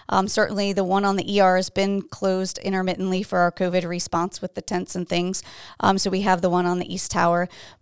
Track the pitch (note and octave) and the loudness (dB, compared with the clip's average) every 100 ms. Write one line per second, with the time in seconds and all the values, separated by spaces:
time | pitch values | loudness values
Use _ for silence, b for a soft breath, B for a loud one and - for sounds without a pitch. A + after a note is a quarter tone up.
0 | B F#3+ G3 - - G3+ G3+ G3 F3+ G3 | B 0 0 0 0 0 -2 0 0 2
1 | G3+ G3 - G3+ F#3 F#3 F#3+ G3 G3 G3+ | 2 0 0 4 6 4 0 0 0 -2
2 | - - F#3+ F#3 F#3 - F#3+ F#3+ F#3 F3+ | -6 -4 -2 0 -2 -4 -4 -2 -2 -2
3 | F#3+ F#3 G#3+ F#3 F3 - F3+ F3+ E3+ F3 | -2 -2 0 2 2 0 0 0 -2 -4
4 | - E3 F3+ - F3+ - - F3+ - F3+ | -2 -2 -2 -6 -10 -10 -6 -4 -4 -6
5 | F3 F3 F3+ F#3 B B B B G3 F#3+ | -2 -2 0 -4 B B B B 2 2
6 | G3 F#3+ G3+ F3+ F3+ F3 F3+ F3+ - F#3+ | 2 0 2 2 4 2 2 0 -4 -6
7 | - F3+ E3+ E3+ F3+ B B B | -4 2 2 2 0 B B B